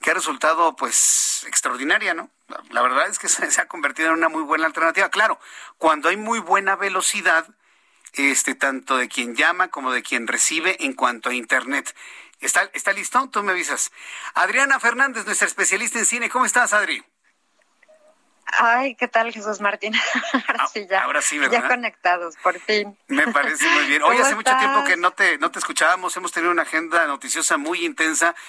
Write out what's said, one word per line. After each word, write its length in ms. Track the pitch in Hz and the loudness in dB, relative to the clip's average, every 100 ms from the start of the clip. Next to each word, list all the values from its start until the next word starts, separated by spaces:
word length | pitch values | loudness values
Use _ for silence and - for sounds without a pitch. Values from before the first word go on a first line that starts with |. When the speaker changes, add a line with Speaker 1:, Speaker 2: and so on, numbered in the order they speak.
Speaker 1:
que 100 | - | -2
ha 20 | |
resultado, 640 | 165 160 135 151 165 165 - | 0 -2 0 2 4 2 2
pues, 680 | 127 110 - - - - - | -2 2 2 2 0 -4 -4
extraordinaria, 680 | - 135 120 135 202 208 | -4 -2 -2 0 0 0
¿no? 160 | 170 - _ - | -4 -8 _ -18
La, 140 | - - | -16 -6
la 120 | 117 | 0
verdad 240 | 123 131 175 | 2 2 0
es 80 | 214 | -2
que 100 | 185 | -2
<laughs> 0 | |
se, 220 | - 165 | -2 0
se 100 | - | 0
ha 80 | 180 | -2
convertido 420 | 180 143 131 160 | -4 -4 0 2
en 40 | |
una 160 | 165 165 | 2 2
muy 140 | 160 | 0
buena 240 | 151 156 160 | -2 0 0
alternativa. 420 | 156 160 165 - | 0 0 2 0
Claro, 300 | - 214 - - - - - | 2 0 0 -10 -20 -20 0
cuando 300 | 160 151 147 | 2 2 2
hay 60 | 196 | -2
muy 200 | 214 226 | -2 -4
buena 360 | 175 196 190 190 | 2 2 2 0
velocidad, 720 | 196 190 - 208 180 165 165 _ _ _ _ _ - | 0 0 0 0 2 2 0 _ _ _ _ _ -10
este, 400 | - 139 131 - | -2 0 2 0
tanto 420 | 131 139 135 127 131 | -2 -2 -2 -2 -2
de 120 | 123 | 0
quien 260 | - 120 117 | -4 -4 0
llama 340 | 151 175 185 | 2 2 -2
como 220 | 151 131 | -2 -4
de 120 | 127 | -4
quien 240 | - 127 113 | -2 -4 -2
recibe 500 | 127 - 156 170 180 143 | 0 0 0 -2 -2 -4
en 80 | |
cuanto 360 | 131 127 120 127 | -2 -2 -2 -4
a 40 | |
internet. 640 | 123 117 131 123 139 127 - - - - _ | -6 -2 -2 0 -4 -6 -12 -18 -20 -20 _
¿Está, 280 | - 175 202 | -2 0 0
está 200 | - - | -2 -4
listo? 340 | 196 185 247 269 | -2 -2 -2 0
Tú 100 | 226 | -2
me 120 | 202 | -2
avisas. 380 | 180 160 131 - - - - - - | -2 -2 -4 -4 -8 -18 -14 -6 0
Adriana 440 | 185 226 277 262 | 2 2 2 2
Fernández, 460 | 233 247 269 226 202 | 2 2 0 -2 -4
nuestra 220 | 196 190 | 0 0
especialista 500 | - 190 196 226 240 | 0 0 0 -2 0
en 80 | 202 | 0
cine. 240 | 240 233 | 0 -2
¿Cómo 160 | 254 233 | 0 2
estás, 280 | 247 233 | 2 4
Adri? 300 | 208 190 127 - _ _ _ _ _ _ _ _ _ _ _ _ _ - - | 2 2 -2 -8 _ _ _ _ _ _ _ _ _ _ _ _ _ -4 2
Speaker 2:
Ay, 340 | 233 240 269 240 | 4 4 0 -4
¿qué 120 | 240 | -2
tal, 240 | 226 233 | 0 0
Jesús 280 | 226 208 202 | -4 -8 -2
Martín? 340 | 202 208 208 220 | -2 -2 -2 -2
<laughs> 380 | - - 679 254 - | -2 -2 -2 -2 -2
Ahora 160 | 233 | -2
Speaker 1:
Ah, 40 | - | -2
Speaker 2:
sí, 140 | 226 196 | -4 -2
ya. 160 | 190 262 | 0 0
Speaker 1:
ahora 160 | 285 | 0
sí, 160 | 285 294 | 0 0
¿verdad? 220 | 269 233 | 2 2
Speaker 2:
Ya 40 | 226 | 2
conectados, 680 | 247 233 - 180 180 175 160 | 0 -2 -2 0 0 -2 -4
por 160 | 185 175 | -2 -2
fin. 360 | - 214 208 202 - | -2 -2 -2 -8 -4
Speaker 1:
Me 200 | 277 240 | 0 2
parece 380 | 175 139 - - | 2 0 0 2
muy 180 | 311 139 | 2 2
bien. 140 | 143 | 2
Speaker 2:
<laughs> 0 | |
¿Cómo 120 | - | 4
Speaker 1:
Oye, 80 | 247 | 4
hace 140 | 269 220 | 4 2
mucho 200 | 254 262 | 2 2
tiempo 220 | 269 277 | 4 2
Speaker 2:
estás? 100 | - | 2
Speaker 1:
que 80 | 180 | 2
no 140 | 180 | 2
te, 280 | - 196 151 | 2 2 2
no 100 | 160 | -2
te 80 | 156 | -4
escuchábamos. 580 | 160 160 160 185 180 - | -6 0 2 2 -2 -6
Hemos 160 | 180 | -6
tenido 200 | 175 170 | -2 0
una 100 | 170 | 0
agenda 460 | 151 165 165 170 156 | 0 -2 0 0 0
noticiosa 500 | 143 131 156 156 160 | -2 -4 -2 0 0
muy 260 | 147 175 | -2 -4
intensa, 520 | 170 - 160 151 165 170 | -4 -2 -2 2 0 -2